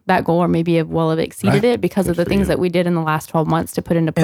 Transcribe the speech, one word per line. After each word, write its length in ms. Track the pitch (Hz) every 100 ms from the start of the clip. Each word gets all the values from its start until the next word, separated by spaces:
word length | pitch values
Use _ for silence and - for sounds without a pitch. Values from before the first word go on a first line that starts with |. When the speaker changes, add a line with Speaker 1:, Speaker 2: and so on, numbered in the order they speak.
| -
Speaker 1:
that 180 | 185
goal 140 | - 170
or 80 | 175
maybe 280 | 170 165 165
have, 120 | 160
well 220 | 165 160
have 100 | 160
exceeded 440 | 160 - 196 -
Speaker 2:
Right. 100 | 240
Speaker 1:
it 80 | 240
because 260 | 175 - 180
of 80 | 170
Speaker 3:
Good 60 |
Speaker 1:
the 40 | 170
Speaker 3:
for 40 |
Speaker 1:
things 120 | 196
Speaker 3:
you. 40 | 185
Speaker 1:
that 120 | 160
we 100 | 180
did 160 | 175 175
in 60 | 175
the 60 |
last 280 | 156 156 -
twelve 180 | 170 160
months 260 | 160 -
to 80 | -
put 160 | - 170
into 160 | 160
Speaker 2:
And 0 |
the 60 | 156